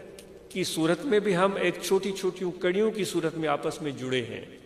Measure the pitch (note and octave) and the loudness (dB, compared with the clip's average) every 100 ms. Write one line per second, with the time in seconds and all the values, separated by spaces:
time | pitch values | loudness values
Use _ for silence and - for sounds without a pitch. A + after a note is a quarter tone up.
0 | - - - - - F#3+ F3 F3 D#3+ F3 | -14 -16 -18 -20 -10 -4 -2 2 2 2
1 | - G#3 G3+ F3 G3 G3 F3+ F3 - F#3+ | 4 2 4 4 4 4 0 0 2 2
2 | G3+ F#3+ F#3 F3 F#3 - F3+ F#3+ A3 G3+ | 2 -2 -2 -2 -4 0 0 4 2 2
3 | F3+ E3+ D#3+ D3 D#3 D3 D3 D3+ D#3 B2 | -2 0 -2 -2 0 0 -2 -4 -6 -6
4 | B2+ B2+ A2 G#2 F2+ - | -2 -2 -2 -8 -12 -16